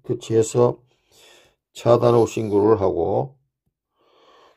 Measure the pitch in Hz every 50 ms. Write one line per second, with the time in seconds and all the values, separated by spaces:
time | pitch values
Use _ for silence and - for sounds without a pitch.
0 | _ - 123 120 - - 113 113 110 - - 123 120 123 123 - _ _ _ _
1 | _ _ _ _ _ _ _ _ _ _ _ _ _ _ - - - 117 120 117
2 | 120 120 120 120 110 110 - 113 113 107 101 101 101 107 110 101 98 92 87 85
3 | 82 90 104 117 135 139 - _ _ _ _ _ _ _ _ _ _ _ _ _
4 | _ _ _ _ _ _ _ _ _ _ _